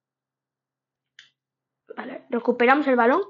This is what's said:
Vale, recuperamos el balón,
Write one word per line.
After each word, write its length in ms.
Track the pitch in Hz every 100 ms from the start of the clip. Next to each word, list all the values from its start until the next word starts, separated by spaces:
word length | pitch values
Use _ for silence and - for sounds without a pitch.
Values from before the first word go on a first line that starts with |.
| _ _ _ _ _ _ _ _ _ _ _ _ _ _ _ _ _ _ - -
Vale, 280 | 226 262 -
recuperamos 580 | 233 247 240 240 285 277
el 100 | 247
balón, 240 | 233 311